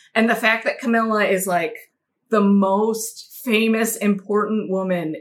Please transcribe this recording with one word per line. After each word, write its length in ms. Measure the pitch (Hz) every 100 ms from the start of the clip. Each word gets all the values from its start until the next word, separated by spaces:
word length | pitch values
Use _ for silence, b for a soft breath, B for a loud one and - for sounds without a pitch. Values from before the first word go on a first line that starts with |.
| b
And 160 | 226 233
the 60 | 226
fact 300 | 220 226 247
that 140 | -
Camilla 440 | 233 226 226 214
is, 240 | 190 190 185
like, 300 | 175 165 - - _ _ _ -
the 120 | 220
most 960 | 202 202 190 196 220 220 - - - - 247
famous, 500 | 220 226 220 220 -
important 720 | 208 190 - 208 214 214 190
woman 460 | 190 185 175 156 156